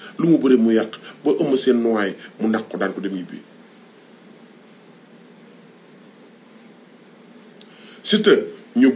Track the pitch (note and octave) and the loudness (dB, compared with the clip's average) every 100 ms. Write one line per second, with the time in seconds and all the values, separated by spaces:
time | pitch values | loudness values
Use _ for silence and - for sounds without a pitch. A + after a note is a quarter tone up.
0 | - - E3 D3+ C3 B2+ A2+ A2 A2 - | -16 -4 2 2 4 4 4 2 -2 -8
1 | - - - F#3+ D3+ C3 C3 A#2+ A#2 A2 | -20 -6 -2 -2 0 0 0 0 0 -2
2 | G2 - - - A2 A2 - - G2 - | -2 -6 -14 -6 -4 -4 -6 -6 -6 -6
3 | F#2+ F#2+ F2 D2 - - - - - - | -8 -10 -12 -16 -20 -20 -20 -20 -20 -20
4 | - - - - - - - - - - | -20 -20 -20 -20 -20 -20 -20 -20 -20 -20
5 | - - - - - - - - - - | -20 -20 -20 -20 -20 -20 -20 -20 -20 -20
6 | - - A#2 - - - - - - - | -20 -20 -20 -20 -20 -20 -20 -20 -20 -20
7 | - - - - - - - - - - | -20 -20 -20 -20 -20 -20 -20 -20 -20 -8
8 | - G#3+ G#3 B2 - - - A#2 C3 | 0 2 4 2 0 -12 -8 0 2